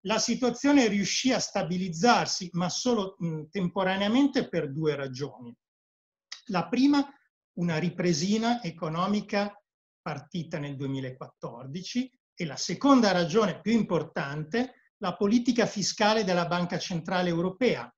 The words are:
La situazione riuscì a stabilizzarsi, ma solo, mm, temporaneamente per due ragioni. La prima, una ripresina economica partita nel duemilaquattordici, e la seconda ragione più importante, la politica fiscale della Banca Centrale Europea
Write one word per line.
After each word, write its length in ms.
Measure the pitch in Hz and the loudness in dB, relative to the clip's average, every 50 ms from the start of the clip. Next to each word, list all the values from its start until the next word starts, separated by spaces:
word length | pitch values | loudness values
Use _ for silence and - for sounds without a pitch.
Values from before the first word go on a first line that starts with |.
La 180 | _ 190 214 208 | _ 0 0 0
situazione 680 | - - 226 - 254 240 233 - - 277 294 285 247 220 | 0 0 0 0 0 0 -2 2 2 4 6 6 6 4
riuscì 440 | 190 202 190 - - - - 254 | 2 0 -2 -2 -2 -2 0 0
a 60 | 247 190 | 0 0
stabilizzarsi, 1120 | - - - 202 180 156 180 180 190 190 165 160 185 240 233 196 160 - - - 190 170 | -2 -2 -4 -4 -2 -2 -2 -4 -4 -4 -2 2 4 6 6 6 4 0 -4 -6 -8 -6
ma 160 | - 170 180 175 | -4 -2 -2 -2
solo, 480 | - - - 247 240 214 196 190 - _ 175 | -2 -2 0 0 0 0 0 -4 -6 _ -6
mm, 200 | 165 160 156 151 151 | -6 -6 -6 -10 -8
temporaneamente 1000 | _ 202 185 175 - 202 190 185 190 190 202 208 226 262 285 277 - 254 - - | _ -4 -4 -2 -2 0 0 0 0 0 0 2 4 4 4 4 2 0 -2 0
per 220 | - 170 151 143 | -2 -4 -4 -2
due 240 | 139 156 160 151 147 | -4 -2 0 0 0
ragioni. 640 | 135 139 135 127 123 143 - 104 117 123 120 123 _ _ _ _ _ _ _ _ _ _ _ _ _ _ _ - - _ - | -2 -6 -8 -6 -8 -8 -8 -10 -14 -18 -18 -20 _ _ _ _ _ _ _ _ _ _ _ _ _ _ _ -20 -20 _ -4
La 200 | 196 175 - - | -2 -2 -2 0
prima, 400 | - 254 262 285 294 285 277 - - _ _ _ _ _ _ _ _ | 2 4 4 6 6 4 2 0 -6 _ _ _ _ _ _ _ _
una 240 | - 175 170 160 156 | -4 -2 0 0 0
ripresina 840 | 165 180 180 190 180 180 170 139 165 196 208 220 226 233 240 240 | 0 -2 -2 0 0 0 2 0 0 0 0 0 2 0 -2 -2
economica 920 | - 170 156 - 180 160 160 170 185 202 208 208 - - - 202 202 208 - - _ _ _ _ _ _ _ _ | -4 -8 -8 -6 -8 -6 -4 -2 -2 0 0 -2 -2 -2 -2 -2 -2 -2 -6 -14 _ _ _ _ _ _ _ _
partita 560 | _ 175 151 135 - _ - 175 156 165 180 160 | _ -8 -8 -8 -10 _ -8 -8 -6 -6 -6 -8
nel 180 | 147 143 143 | -6 -8 -8
duemilaquattordici, 1300 | 131 143 135 135 135 131 127 131 131 - 127 _ _ - 143 113 117 131 135 139 190 180 - - 247 254 254 _ _ _ _ _ | -6 -6 -6 -4 -6 -6 -8 -12 -12 -16 -18 _ _ -14 -14 -12 -12 -14 -12 -12 -12 -12 -6 -4 -4 -6 -6 _ _ _ _ _
e 100 | - 175 | -8 -8
la 100 | 151 131 | -8 -6
seconda 560 | - - - 175 - - 277 277 254 233 202 | -8 -6 -8 -6 0 4 6 6 8 6 4
ragione 480 | 180 175 170 156 156 220 220 185 - - | 4 2 2 2 2 2 2 2 -2 -4
più 120 | - 202 | -2 0
importante, 1200 | 233 226 202 - 185 156 151 - _ 185 151 139 143 151 156 151 - 233 254 262 - _ _ _ _ _ | 2 2 2 2 0 -2 -2 -2 _ -6 -6 -6 -6 -8 -8 -4 -2 -2 -2 -2 -6 _ _ _ _ _
la 160 | 208 185 175 | -6 -6 -2
politica 520 | - 208 202 220 247 240 - 240 233 208 | 0 0 2 4 4 4 2 2 2 2
fiscale 580 | 190 - 208 175 - - - 214 208 214 226 214 | 0 0 -4 -4 -4 0 2 2 4 4 2 2
della 220 | 185 180 175 175 | 2 0 0 0
Banca 320 | 156 175 175 180 170 196 160 | 0 0 0 0 -2 -4 -6
Centrale 500 | - - 185 165 156 - 190 180 180 180 | -6 -4 -6 -6 -4 -2 -2 0 0 0
Europea 640 | 170 165 175 185 185 - 254 233 160 123 117 123 _ | 0 0 -2 -2 -2 2 2 2 2 0 -4 -10 _